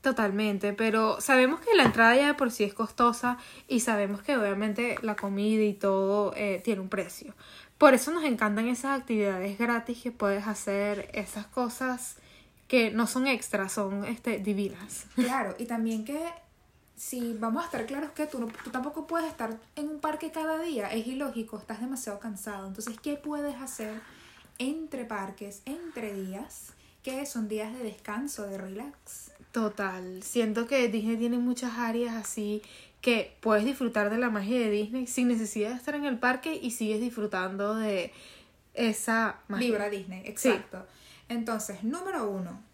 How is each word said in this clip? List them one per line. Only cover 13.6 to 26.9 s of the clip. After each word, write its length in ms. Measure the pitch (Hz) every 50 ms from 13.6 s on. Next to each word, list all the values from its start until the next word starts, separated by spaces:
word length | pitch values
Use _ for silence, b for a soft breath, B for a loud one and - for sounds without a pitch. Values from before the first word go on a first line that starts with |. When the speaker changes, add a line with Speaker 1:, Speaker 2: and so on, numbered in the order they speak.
| 196 190
Speaker 1:
son, 320 | - 220 202 190 196 202 202
este, 340 | 214 233 226 - 240 214 -
divinas. 680 | 190 208 202 196 202 190 - - - - - - - - -
Speaker 2:
Claro, 400 | 247 240 247 262 262 202 190 180 -
y 60 | 247
también 400 | 226 240 226 226 226 226 220 214
que 160 | 277 285 311 330 339 339 - - _ _ _ _ _ _ _ _ _ _
si 400 | - - - 254 247 233 233 226 208
vamos 220 | 226 226 226 320 339
a 20 |
estar 180 | 339 - 233 220
claros 260 | 220 269 285 311 294
que 140 | - - 302
tú 120 | 302 - 247
no, 80 | 233 226 - -
tú 80 | - 247
tampoco 380 | 226 254 254 294 294 320 302 -
puedes 180 | 330 330 330
estar 320 | 320 - - 233 226 226 226 - _ _
en 140 | 302 294 302
un 100 | 302 294
parque 320 | - 302 302 302 330 311
cada 300 | - 320 311 320 320 311
día, 240 | 330 339 294 226 202 190
es 120 | - 226 220 240
ilógico, 500 | 262 269 294 262 220 226 220 220 226 202
estás 220 | - - 220 208
demasiado 400 | 240 254 269 254 - 220 202 202
cansado. 480 | - 226 202 190 - 214 202 196 190 196
Entonces, 280 | 190 220 214 233 220 -
¿qué 120 | - 302 294
puedes 400 | 285 - 302 294 294 294 285 262
hacer 440 | 247 269 247 - - 220 214 220 226 B B B B B B B B B B B -
entre 460 | 247 269 302 320 320 302 - 254 233
parques, 580 | 226 220 202 190 196 196 - 208 202 202 - -
entre 500 | 262 294 339 349 330 302 247 226 214 202
días, 600 | 196 190 185 185 196 277 - - - - - b b b b